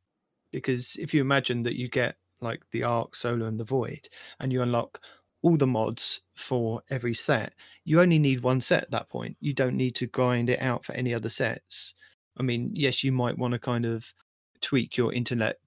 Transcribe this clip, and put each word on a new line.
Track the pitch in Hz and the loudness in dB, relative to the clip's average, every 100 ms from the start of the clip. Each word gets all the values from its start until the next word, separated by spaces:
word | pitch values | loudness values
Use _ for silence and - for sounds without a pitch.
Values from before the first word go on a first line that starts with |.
| _ _ _ _ _ | _ _ _ _ _
Because | - - 123 127 - | -6 -2 -2 -4 -8
if | - | -2
you | 156 | 0
imagine | 135 139 - 120 | 2 2 2 0
that | 117 120 | -2 -4
you | 123 | -2
get, | 131 120 - _ _ | 0 -2 -4 _ _
like, | 117 - _ | -6 -6 _
the | 117 | -4
Arc, | 120 117 - | 0 0 -2
Solar, | - 120 120 113 | -4 -2 -2 -2
and | 110 | -4
the | |
Void, | 113 131 113 - - - - - | -2 -2 -2 -8 -16 -20 -20 -8
and | 131 | -2
you | 127 | 0
unlock | 123 120 - - - - _ _ | 2 0 -2 -8 -20 -20 _ _
all | 175 160 | 4 6
the | 131 | 4
mods | 117 110 117 - - - | 2 0 -2 -4 -4 -8
for | - - 127 113 117 - | -14 -4 -2 0 -2 -6
every | 135 120 | -4 -2
set, | 117 - 127 101 - - - | -2 0 0 -2 -10 -20 -12
you | - 160 | 2 4
only | 180 160 | 6 6
need | 143 127 | 4 4
one | 123 131 | 2 2
set | - 180 | 2 0
at | - | 0
that | 117 - | -4 -6
point. | 120 117 - | -8 -8 -6
You | 147 | -4
don't | 135 131 131 | 0 0 0
need | 127 - | -2 -2
to | 120 | -4
grind | - 127 123 120 | 0 2 2 2
it | 127 | 0
out | 131 120 | 0 -2
for | - | -6
any | - 123 | -4 -2
other | 117 113 | -2 -4
sets. | - 120 - - - - - - _ _ - | -2 -2 -4 -8 -8 -8 -12 -20 _ _ -4
I | |
mean, | 131 120 120 | -2 -2 -2
yes, | - 139 123 | -2 0 0
you | 135 | 0
might | 127 120 - | 0 0 -2
wanna | 123 123 | -2 -2
kind | - 120 117 | -2 -2 -2
of | 113 - - _ _ _ _ | -4 -8 -20 _ _ _ _
tweak | - 135 120 - | 0 0 2 0
your | 117 | 0
intellect, | 123 117 120 110 - | 0 -2 0 0 -2